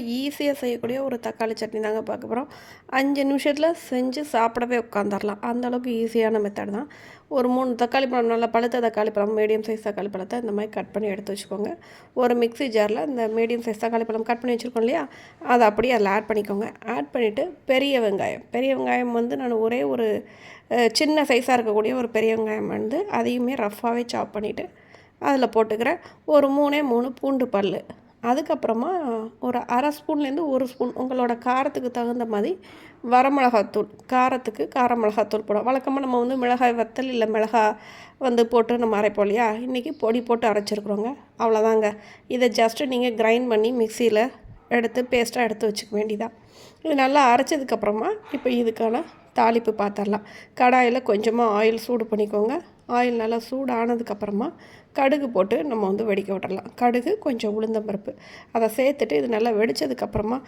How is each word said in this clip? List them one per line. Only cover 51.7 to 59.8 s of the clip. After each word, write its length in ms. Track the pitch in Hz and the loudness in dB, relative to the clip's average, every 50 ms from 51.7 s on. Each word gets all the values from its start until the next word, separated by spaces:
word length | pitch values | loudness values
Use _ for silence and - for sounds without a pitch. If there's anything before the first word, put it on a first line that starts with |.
| 226 | 2
சூடு 280 | 220 - - 247 226 220 | 0 -2 -2 -2 -2 -2
பண்ணிக்கோங்க. 500 | 226 214 208 214 208 208 208 208 226 277 349 - - - _ _ - | -2 -2 -2 -2 0 0 0 0 0 0 -4 -6 -10 -20 _ _ -2
ஆயில் 240 | 240 247 247 247 | 0 2 2 2
நல்லா 240 | 240 226 220 220 233 226 233 - | 0 0 0 -2 -2 -2 -4 -6
சூடானதுக்கப்புறமா 960 | 254 269 269 247 240 226 233 233 240 233 233 - 202 208 214 202 202 202 254 339 - - - - - - - _ | -6 -4 -2 -2 -2 0 0 0 0 -2 -2 -6 -6 -6 -4 -4 -2 -2 -2 -4 -6 -10 -18 -20 -20 -20 -20 _
கடுகு 360 | - - 269 269 302 294 277 240 | -2 0 2 2 2 2 0 0
போட்டு 360 | 226 185 196 208 233 302 311 | 0 0 2 2 0 0 0
நம்ம 220 | 294 226 220 202 | -2 -2 -2 0
வந்து 180 | 190 196 208 226 | 0 0 0 0
வெடிக்க 260 | 220 196 196 196 - | 0 0 0 -2 -4
விட்டுறலாம். 340 | 196 185 - 185 190 190 - - - | -4 -4 -4 -6 -6 -8 -8 -10 -4
கடுகு, 440 | - 247 240 233 247 240 320 427 427 | 0 2 2 2 2 0 0 -2 -2
கொஞ்சம் 340 | - 302 247 226 233 208 | -2 -2 -2 -2 -2 -2
உளுந்தம்பருப்பு, 600 | 208 220 220 220 220 214 214 220 196 196 - - - - - - - - - - | -2 -2 -2 -2 -2 -2 -2 -4 -6 -6 -8 -10 -14 -14 -16 -20 -20 -20 -10 -6
அதை 160 | - 226 226 220 220 | -2 0 0 2 2
சேர்த்துட்டு 360 | - 254 277 277 - 226 220 | 2 2 2 2 2 0 0
இது 160 | 294 294 269 240 | 0 0 0 0
நல்லா 220 | 226 214 233 240 | 0 2 2 2
வெடிச்சதுக்கப்புறமா 880 | 220 202 226 247 254 - | 2 2 2 0 0 -2